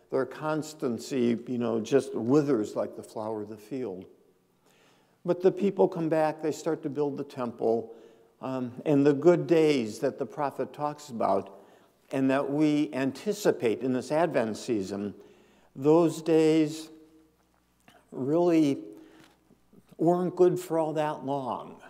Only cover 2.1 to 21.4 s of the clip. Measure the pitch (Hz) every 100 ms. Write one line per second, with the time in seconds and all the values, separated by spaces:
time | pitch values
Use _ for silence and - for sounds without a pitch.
2.1 | - 113 147 143 120 104 - 107 - -
3.1 | 120 107 110 104 107 - 135 113 92 95
4.1 | _ _ _ _ _ _ _ _ _ _
5.1 | _ 180 175 185 185 202 190 185 175 160
6.1 | 160 156 151 156 - 170 156 156 135 147
7.1 | 139 139 - 120 - 113 113 113 - -
8.1 | _ _ _ 127 131 123 107 - 143 143
9.1 | 135 175 175 143 165 156 139 110 104 135
10.1 | - 127 - 143 - 123 - 147 147 -
11.1 | 113 98 98 95 - - - _ _ -
12.1 | 139 135 135 139 147 156 147 151 127 135
13.1 | 131 208 202 175 - 127 127 127 127 -
14.1 | 151 170 143 113 104 - 110 95 101 101
15.1 | - - _ _ _ _ - 139 165 165
16.1 | 165 170 160 156 160 151 - - - -
17.1 | _ _ _ _ _ _ _ _ - _
18.1 | - 131 160 175 165 147 135 - - -
19.1 | - - _ _ _ _ - _ - 160
20.1 | 175 180 180 180 170 - 160 160 156 151
21.1 | 139 135 139